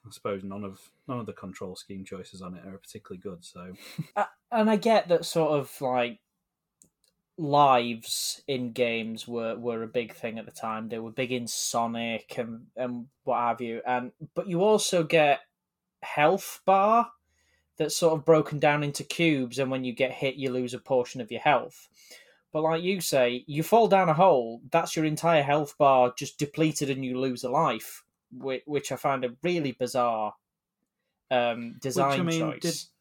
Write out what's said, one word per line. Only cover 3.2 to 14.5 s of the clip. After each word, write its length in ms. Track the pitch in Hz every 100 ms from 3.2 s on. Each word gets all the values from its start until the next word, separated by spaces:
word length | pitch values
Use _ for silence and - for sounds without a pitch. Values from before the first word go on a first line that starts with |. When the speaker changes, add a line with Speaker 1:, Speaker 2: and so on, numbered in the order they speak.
| 98 87
Speaker 1:
so. 300 | - 87 90 92 -
Speaker 2:
<laughs> 200 | - -
Uh, 100 | - 302 _ _
and 180 | 233 220
I 60 |
get 320 | 214 233 214 175
that 180 | 165
sort 260 | 165 170 156
of, 300 | 151 127 -
like, 380 | 131 127 120 110 _ _ _ _ _ _ _ _ _ _ _ -
lives 1040 | 151 143 143 127 120 117 - - - - -
in 240 | 131 123
games 560 | 113 120 113 113 110 -
were, 280 | 117 113
were 280 | 113 120 113
a 40 | 110
big 260 | 123 113
thing 240 | - 117 113
at 80 |
the 60 | 107
time. 380 | - 113 110 110
They 100 | 113
were 120 | 113
big 200 | 110 123
in 160 | 123 117
Sonic 880 | - - 120 117 117 117 110 - -
and, 300 | 117 113 -
and 320 | - 123 120 117 _
what 160 | 139 117
have 220 | 117 113
you, 200 | 120 113
and, 260 | 123 123 123 _ 151
but 140 | -
you 140 | 196